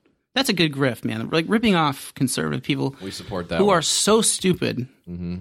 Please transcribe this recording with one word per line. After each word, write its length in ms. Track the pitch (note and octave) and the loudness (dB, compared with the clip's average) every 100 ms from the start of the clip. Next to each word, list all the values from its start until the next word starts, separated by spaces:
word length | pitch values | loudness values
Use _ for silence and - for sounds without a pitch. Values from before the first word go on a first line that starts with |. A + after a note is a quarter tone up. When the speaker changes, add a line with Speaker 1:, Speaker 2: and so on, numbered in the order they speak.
| _ _ _ | _ _ _
Speaker 1:
that's 160 | B3 C4+ | -2 0
a 20 | |
good 200 | F#3 E3 | 2 0
grift, 320 | C3+ C#3 A2+ A#2+ | 2 0 0 -4
man. 240 | A2 A#2 | -6 -2
Like, 160 | E3 E3 | -2 0
ripping 260 | A3 A3+ | 2 4
off 380 | F3+ D3+ C3+ - | 4 2 -2 -10
conservative 480 | - C3+ - D#3 C#3 | -4 -2 -2 -4 -4
people 320 | C3 C#3 C3+ - | -4 -2 -4 -6
Speaker 2:
We 120 | F#2+ | -12
support 360 | - - F#2+ F2 | -12 -8 -8 -2
that 80 | E2+ | 2
Speaker 1:
who 100 | G3+ | 4
Speaker 2:
one. 120 | F3 | 4
Speaker 1:
are 40 | |
so 380 | C#3+ - - A3 | 2 0 4 4
stupid 680 | G#3 - F#3 F3 - G#2+ B2 _ - | 4 2 0 2 0 -2 -8 _ -14
Speaker 2:
Mm-hmm. 280 | F2 F2 F2+ | -8 -6 -8